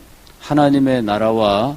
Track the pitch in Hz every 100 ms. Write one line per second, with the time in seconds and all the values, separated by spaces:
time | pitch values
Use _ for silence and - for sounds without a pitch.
0 | - - - - - 147 143 139 135 127
1 | 107 104 110 113 104 101 120